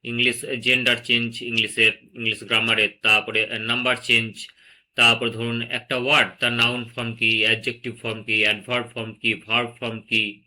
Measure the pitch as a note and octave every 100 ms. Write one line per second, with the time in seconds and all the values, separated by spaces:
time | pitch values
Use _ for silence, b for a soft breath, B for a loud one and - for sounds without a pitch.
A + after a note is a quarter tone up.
0 | A#2 A#2+ B2 A#2 - B2 A#2+ B2+ B2 A#2+
1 | - A#2+ A#2 A#2 A#2+ A2+ G#2+ - A2 -
2 | - - A2+ G#2 G#2+ A#2 A2+ A2 G#2 -
3 | A2 G#2+ G#2 A2 G#2+ A2+ A2 A#2+ B2 A#2+
4 | - A#2 A2+ G2+ - b b b b -
5 | A#2 A#2 A#2+ G#2+ A#2 A#2 A2+ B2 - B2+
6 | B2+ D3 A#2 - A#2+ A#2 A#2 B2 A2+ -
7 | A#2 A2+ A2+ A2 G#2+ A2+ B2 A#2 B2 A2+
8 | A#2 G#2+ G#2+ G#2+ G#2 G#2 A2 B2 A#2 A#2+
9 | A2 G#2+ A2+ G2 - A#2 A#2 - A#2 A2
10 | - A2+ G#2 G2+